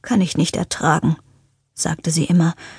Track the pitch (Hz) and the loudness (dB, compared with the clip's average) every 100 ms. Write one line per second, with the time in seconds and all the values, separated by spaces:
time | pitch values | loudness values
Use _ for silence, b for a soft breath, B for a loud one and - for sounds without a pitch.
0 | - 233 180 - 170 - 170 - 160 156 | 0 0 0 0 -2 -2 -6 -2 0 2
1 | - 156 _ _ _ _ _ - 165 160 | 0 -2 _ _ _ _ _ -8 -6 -4
2 | 170 160 - 175 165 - B | -4 -2 2 4 4 0 B